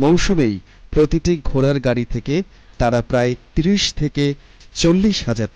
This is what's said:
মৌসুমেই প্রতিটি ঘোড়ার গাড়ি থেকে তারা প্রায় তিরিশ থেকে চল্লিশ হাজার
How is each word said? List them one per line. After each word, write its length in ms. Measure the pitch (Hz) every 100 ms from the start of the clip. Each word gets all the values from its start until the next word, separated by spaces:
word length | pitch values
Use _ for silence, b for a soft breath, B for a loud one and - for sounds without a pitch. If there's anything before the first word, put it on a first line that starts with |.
মৌসুমেই 520 | 143 175 - 185 120 98 b b -
প্রতিটি 400 | 147 151 165 175 170 -
ঘোড়ার 280 | 135 135 139 127
গাড়ি 180 | 123 120
থেকে 220 | 120 120 151 196 b b -
তারা 180 | 120 120 113
প্রায় 220 | 127 123 123 - -
তিরিশ 280 | 165 202 - -
থেকে 240 | 151 - 143 143 b b b -
চল্লিশ 360 | 165 185 214 196 -
হাজার 240 | 113 107